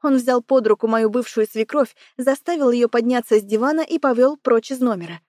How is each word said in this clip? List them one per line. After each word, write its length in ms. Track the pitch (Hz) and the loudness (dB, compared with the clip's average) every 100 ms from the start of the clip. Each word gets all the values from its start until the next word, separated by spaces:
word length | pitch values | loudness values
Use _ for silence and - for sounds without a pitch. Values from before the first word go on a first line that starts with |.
Он 140 | 302 269 | 2 0
взял 260 | 247 247 | 2 -2
под 240 | 233 269 220 | 2 0 2
руку 200 | 208 226 | 0 2
мою 240 | 226 220 | 0 0
бывшую 360 | 226 233 - 220 | -2 -4 -2 -4
свекровь, 500 | 220 220 294 254 _ - - | -2 -2 0 -2 _ -20 -4
заставил 540 | 254 269 - 339 269 | -2 -2 -4 0 0
её 180 | 240 240 | 2 0
подняться 500 | 233 226 247 233 220 | 0 0 -2 2 0
с 40 | |
дивана 380 | 202 214 254 311 | 0 -2 0 -2
и 180 | 320 320 | -2 -2
повёл 380 | 277 233 254 294 | 0 2 2 2
прочь 340 | - 233 226 | 0 0 -2
из 100 | 262 | -4
номера. 400 | 247 202 165 165 | -2 -2 -8 -16